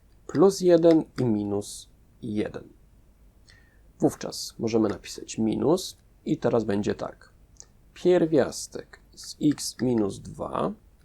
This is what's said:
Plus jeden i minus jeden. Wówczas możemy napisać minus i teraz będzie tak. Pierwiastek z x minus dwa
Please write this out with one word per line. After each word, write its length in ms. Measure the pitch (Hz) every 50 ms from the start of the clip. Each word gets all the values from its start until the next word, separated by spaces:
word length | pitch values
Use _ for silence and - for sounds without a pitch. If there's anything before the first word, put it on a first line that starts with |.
| _ _ _ - _
Plus 340 | - - 135 180 196 190 -
jeden 440 | 180 175 170 165 165 165 160 156 - - - -
i 40 | 127
minus 640 | 120 107 104 104 101 101 101 104 - - - - - _ _ _ _ _ _
jeden. 460 | - 104 104 104 - - - - - - - _ _ _ _ - _ _ _ _ - _ _ _ _ - - - - _ _ _ _ - _ -
Wówczas 560 | - 143 - - - - - - - - - -
możemy 300 | - 110 113 113 110 101
napisać 500 | 95 85 - - - - - - - -
minus 580 | 113 110 113 107 110 139 170 185 - - - _ _ _ _ _ _
i 140 | - 156 139
teraz 260 | - 120 117 120 104
będzie 300 | 98 101 104 101 - -
tak. 380 | - - - - - - - _ _ _ _ - - - _ _ _ _ _ -
Pierwiastek 1040 | - - 175 180 175 170 160 160 135 104 80 - - - - - - - - - - _ _ -
z 220 | - - - - -
x 340 | - 151 139 - - - - -
minus 400 | 117 127 120 110 104 98 95 -
dwa 520 | - 95 104 - - - - - - 196 214 - _ _ _ _